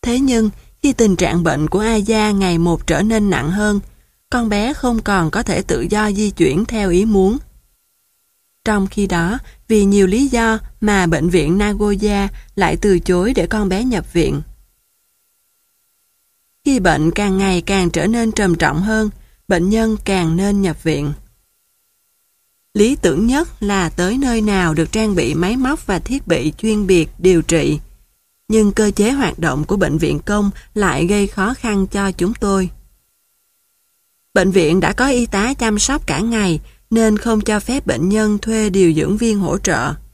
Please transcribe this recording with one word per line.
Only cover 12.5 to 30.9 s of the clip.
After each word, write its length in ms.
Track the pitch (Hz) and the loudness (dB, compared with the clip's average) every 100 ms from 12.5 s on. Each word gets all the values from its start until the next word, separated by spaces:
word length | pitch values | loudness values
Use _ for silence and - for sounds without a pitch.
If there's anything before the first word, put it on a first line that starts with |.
| - | -2
lại 220 | 180 160 | 0 0
từ 220 | 208 185 | 2 2
chối 340 | - 180 190 | 2 0 2
để 140 | 262 170 | 0 0
con 220 | 214 208 | 0 -2
bé 140 | 185 | -2
nhập 300 | 254 226 - | 0 -2 -2
viện. 280 | 175 151 143 151 - _ _ _ _ _ _ _ _ _ _ _ _ _ _ _ _ _ _ _ _ - | -2 0 -2 -8 -18 _ _ _ _ _ _ _ _ _ _ _ _ _ _ _ _ _ _ _ _ -2
Khi 140 | 262 | 0
bệnh 320 | 185 147 156 | 2 2 0
càng 260 | 165 202 190 | 0 -2 0
ngày 240 | 196 180 | 0 0
càng 280 | 170 196 180 | 0 0 0
trở 180 | 165 160 | 0 0
nên 240 | 233 226 | 0 -2
trầm 240 | 220 196 165 | 0 0 2
trọng 260 | 160 139 | 0 0
hơn, 280 | 196 220 214 - - _ _ | -2 0 -2 -4 -20 _ _
bệnh 220 | 180 180 | 0 2
nhân 280 | 220 226 214 - | 0 0 -2 -2
càng 300 | 190 170 165 | -2 0 0
nên 260 | 202 202 | 0 0
nhập 220 | 196 156 | -2 -2
viện. 300 | 165 151 147 151 - _ _ _ _ _ _ _ _ _ _ _ _ _ _ | -4 -2 -4 -8 -14 _ _ _ _ _ _ _ _ _ _ _ _ _ _
Lý 220 | 208 214 285 | 2 2 2
tưởng 320 | 180 151 226 | 0 2 2
nhất 200 | 269 339 - | 0 -2 -4
là 300 | 202 196 170 | -4 -2 -2
tới 280 | - 180 247 | -2 -2 0
nơi 240 | 269 233 | 0 0
nào 320 | 214 196 175 | 0 0 0
được 180 | 156 160 | 0 -2
trang 240 | 220 220 185 | 0 0 0
bị 180 | 127 | 0
máy 240 | 156 180 247 | 0 -2 0
móc 300 | 254 302 - | -2 -4 -4
và 120 | 185 | -6
thiết 280 | - 269 - | -4 -6 -2
bị 260 | 160 135 151 | -2 -2 -4
chuyên 300 | 220 214 196 | -2 -2 2
biệt 220 | 185 156 - | 2 2 0
điều 240 | 175 175 | 2 2
trị, 380 | 156 170 143 151 - - _ _ _ _ _ | 2 0 0 -2 -6 -20 _ _ _ _ _
nhưng 240 | 220 208 | 2 2
cơ 200 | 202 214 202 | 2 0 2
chế 160 | 208 | 0
hoạt 280 | 277 226 - | 0 -2 -2
động 260 | 160 135 151 | -4 -2 -2
của 100 | 202 | -2
bệnh 220 | 185 156 | 0 0
viện 220 | 156 147 - | -2 -2 -2
công 260 | 208 202 - - | -2 -2 -6 -10
lại 340 | - 196 | -2 0